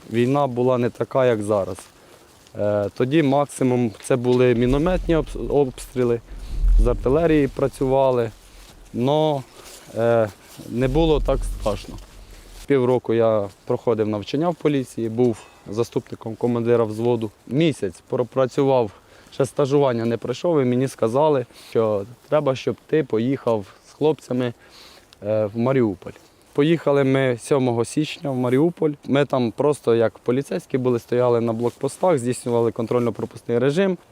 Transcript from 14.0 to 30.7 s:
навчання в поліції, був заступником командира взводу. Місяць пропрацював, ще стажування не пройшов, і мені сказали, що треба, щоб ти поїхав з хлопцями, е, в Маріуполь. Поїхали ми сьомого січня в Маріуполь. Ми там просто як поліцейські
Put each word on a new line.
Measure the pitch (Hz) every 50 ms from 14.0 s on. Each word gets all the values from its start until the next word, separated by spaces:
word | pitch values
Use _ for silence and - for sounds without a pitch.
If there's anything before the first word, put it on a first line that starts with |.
| 107
навчання | 104 107 104 95 - - 139 165 180
в | 165
поліції, | - - 151 147 135 123 - - - 113 113
був | 110 117 127 120 110 - - - - - - -
заступником | 101 113 117 - - 127 - - - - - 117 110
командира | - - 123 120 117 113 117 120 117 117
взводу. | 107 107 110 117 120 120 117 113 104 - _ -
Місяць | - 113 143 170 160 131 - 101 95 85 - _ -
пропрацював, | 127 127 123 113 - 131 131 123 - 147 139 135 135 127 117 101 - - _ _ - - - -
ще | - - 139
стажування | - - - 147 131 143 147 143 131 120 117 113
не | 117 117
пройшов, | 113 - 123 117 - - 175 165 147
і | 131
мені | 123 123 123 135
сказали, | 127 - - 117 113 113 135 156 160 147 131 117 - - - - -
що | - 123 113 107 107 98 101 117 120 _ _ -
треба, | 147 151 147 135 131
щоб | 120 - 127 110 - _
ти | - 147 156 147
поїхав | - - 110 117 131 139 123 - 120 113 107 95 - - - _ -
з | -
хлопцями, | - 143 156 156 - - - 127 123 127 120 117 _ - - - - - - - - _ _ - - -
е, | 104 107 110 110
в | 101 107
Маріуполь. | 117 117 131 135 131 117 107 90 - - - - - - - _ _ _ _ -
Поїхали | 143 143 160 170 151 - 147 143 143 139
ми | 135 135 135 135 131 120 113
сьомого | - - 151 135 131 123 117 117 117
січня | - - 151 156 - - - - 143
в | 131
Маріуполь. | 123 127 123 127 135 156 175 170 - 160 156 147 - -
Ми | - 123 139 143
там | - - 131 123 113
просто | - - 131 147 147 - - 120 113
як | 113 113 107 - -
поліцейські | - - 123 135 143 - 196 180 - -